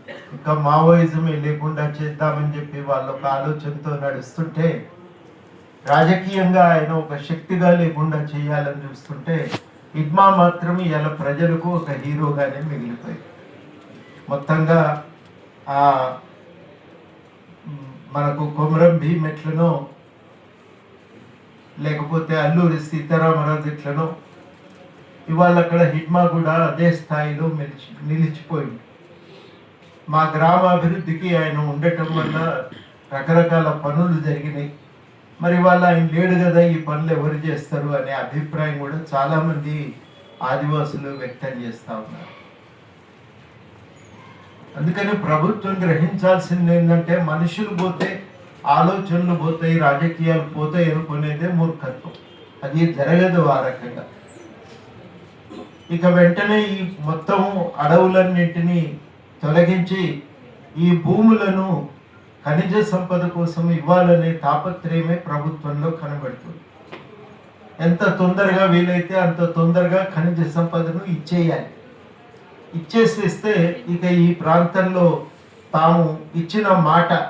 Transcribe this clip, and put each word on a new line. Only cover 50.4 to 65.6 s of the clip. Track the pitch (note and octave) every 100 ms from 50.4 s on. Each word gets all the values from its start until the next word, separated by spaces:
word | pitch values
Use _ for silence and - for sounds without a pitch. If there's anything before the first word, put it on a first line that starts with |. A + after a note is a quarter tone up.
పోతాయి | D3 D#3 D3+ F3 E3
అనుకునేదే | D#3 D#3 D3 D3+ D3 F3
మూర్ఖత్వం. | F3 E3 - C3+ B2+ E3 - - - - -
అది | C3+ D#3 E3+
జరగదు | C#3 C#3 E3+ F#3 F3 D3+
ఆ | - C3
రకంగా. | - A#2+ - - - - - - - - - - - - - - - - - - - -
ఇక | E3+ F3+
వెంటనే | F3 F3 F#3 G#3 G#3+
ఈ | G#3 F#3+ F3 D3
మొత్తం | D3+ D#3+ - G3 G3+ F#3 E3+ -
అడవులన్నింటినీ | D3 F3 F#3 F#3 F3+ F3+ E3+ E3+ E3+ F3 D3+ C#3+ - - - -
తొలగించి | D3 D#3+ E3+ F#3 E3+ F#3+ D#3+ C#3+ - - - - - D3+
ఈ | F3 E3
భూములను | D#3 F3+ A3 G#3+ G3 F#3+ F#3+ D#3 - - - - - - D3
ఖనిజ | D#3+ F#3 G#3+ G#3+
సంపద | F3+ F3+ F3 E3+
కోసం | F3 E3 - E3+
ఇవ్వాలనే | D#3+ D3 F3+ F3 E3+ E3
తాపత్రయమే | E3 C#3+ D3 F#3 - E3 E3 E3 F3
ప్రభుత్వంలో | D3+ D3 D#3 D#3